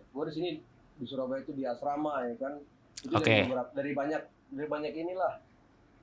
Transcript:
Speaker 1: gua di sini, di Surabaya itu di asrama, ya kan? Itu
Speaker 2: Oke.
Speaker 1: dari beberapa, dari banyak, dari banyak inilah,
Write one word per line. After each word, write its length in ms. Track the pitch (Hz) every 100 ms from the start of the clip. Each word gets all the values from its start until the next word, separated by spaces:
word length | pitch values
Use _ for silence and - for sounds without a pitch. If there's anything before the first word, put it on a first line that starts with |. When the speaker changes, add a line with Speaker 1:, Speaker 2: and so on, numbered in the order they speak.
| -
Speaker 1:
gua 120 | 131
di 100 | 156
sini, 160 | 156 175 156 - - - -
di 100 | 120
Surabaya 320 | 131 127 135
itu 160 | 131 139
di 80 |
asrama, 560 | 131 120 143 147 151 143
ya 160 | 120 117
kan? 240 | 135 147 147 - - -
Itu 160 | - -
Speaker 2:
Oke. 160 | -
Speaker 1:
dari 160 | 110 123
beberapa, 240 | 127 120
dari 200 | 143 143
banyak, 300 | 139 143 156 - - -
dari 160 | 139 151
banyak 260 | 147 151
inilah, 400 | 151 170 185 170 - - - - - - -